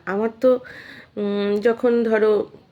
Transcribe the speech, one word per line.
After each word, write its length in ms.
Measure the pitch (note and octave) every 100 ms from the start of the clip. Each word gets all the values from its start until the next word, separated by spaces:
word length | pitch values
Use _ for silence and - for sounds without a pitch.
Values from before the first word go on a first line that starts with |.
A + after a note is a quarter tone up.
| -
আমার 240 | G3 A3+ A3+
তো, 200 | B3+ B3+ - - - - - -
উম, 460 | G3+ G3+ G3+ G#3
যখন 420 | A#3 A#3 B3 A#3
ধরো, 460 | A3+ A3 G#3+ G#3 - - _